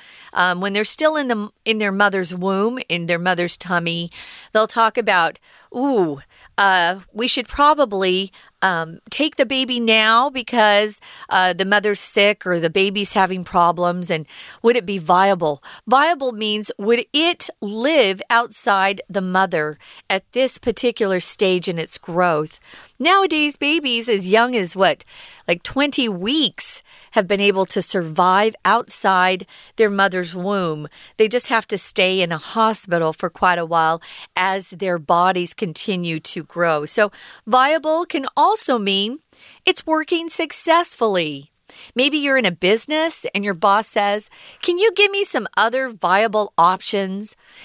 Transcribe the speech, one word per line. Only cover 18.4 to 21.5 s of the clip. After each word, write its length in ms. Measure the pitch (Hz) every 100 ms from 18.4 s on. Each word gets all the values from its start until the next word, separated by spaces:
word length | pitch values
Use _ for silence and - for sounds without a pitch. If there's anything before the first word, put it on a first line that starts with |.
| 240 - - 196 190 196 -
the 120 | 196
mother 580 | 185 185 190 170 151 151 - - -
at 140 | 190 -
this 260 | 247 254 -
particular 640 | - 214 247 - 208 185
stage 480 | - - 196